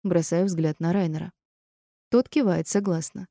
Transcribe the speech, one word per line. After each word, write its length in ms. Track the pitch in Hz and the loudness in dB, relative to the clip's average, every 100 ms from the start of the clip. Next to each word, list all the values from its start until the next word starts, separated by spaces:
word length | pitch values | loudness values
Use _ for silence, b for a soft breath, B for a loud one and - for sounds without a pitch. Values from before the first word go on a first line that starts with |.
Бросаю 420 | 196 170 160 175 | 2 0 2 0
взгляд 340 | 196 165 160 151 | 0 0 -2 0
на 140 | 165 | 0
Райнера. 380 | 190 170 156 180 _ _ _ _ _ _ _ _ | 0 0 -4 -10 _ _ _ _ _ _ _ _
Тот 200 | 233 262 | 2 2
кивает 380 | 302 220 165 160 | 0 2 0 0
согласно. 600 | 202 202 165 151 202 185 | -2 0 -4 -4 -12 -16